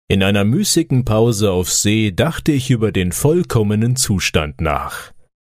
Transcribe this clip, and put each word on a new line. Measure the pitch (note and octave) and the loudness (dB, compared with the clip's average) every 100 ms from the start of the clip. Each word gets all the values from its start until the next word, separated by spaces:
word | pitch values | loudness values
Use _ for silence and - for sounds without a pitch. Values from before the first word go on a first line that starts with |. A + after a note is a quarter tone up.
| - | -2
In | F#2+ | 0
einer | F#2+ G2+ | 2 2
müßigen | G2+ D#3 G#3 E3+ E3 C3 | 2 0 0 0 0 0
Pause | - A2 A#2 G#2 G#2 | 2 2 2 2 0
auf | F2+ F2 | 0 0
See | - G2+ G#2+ G#2+ | -2 0 2 0
dachte | E2+ D3 - - | 0 -2 -2 -2
ich | C#3+ C3 | 0 0
über | A#2+ G#2+ | 0 0
den | F#2+ F2+ | 0 -2
vollkommenen | - C#3+ F3 F3 A#2 G#2 G#2 A#2 B2+ | 0 0 0 0 0 2 0 0 0
Zustand | - F#2+ - F2+ D2+ C2+ | 0 -2 0 -2 -2 -4
nach | D#2 C#2 - - - - - _ | -2 -2 -6 -10 -16 -20 -20 _